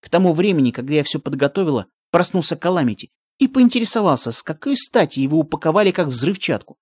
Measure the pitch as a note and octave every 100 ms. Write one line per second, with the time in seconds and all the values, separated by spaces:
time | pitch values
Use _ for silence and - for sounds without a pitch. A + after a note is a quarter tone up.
0 | - E3+ F#3 D#3+ G3+ E3+ C3 A#2 C3 D3+
1 | C#3+ - - C#3 C#3+ G3 F3 B2+ F#2+ _
2 | _ E3+ F3+ F#3 - D#3+ - F3 B2+ G#2
3 | - _ _ _ C4 C4 B3 A#3+ A3+ A#3
4 | G3+ C3 - - - D#3 C#4 C#4+ - B3+
5 | D#3 - C3+ D#3 D3+ - D#3+ E3+ G3+ F3+
6 | D#3 A#2+ C3+ F#3+ - - - -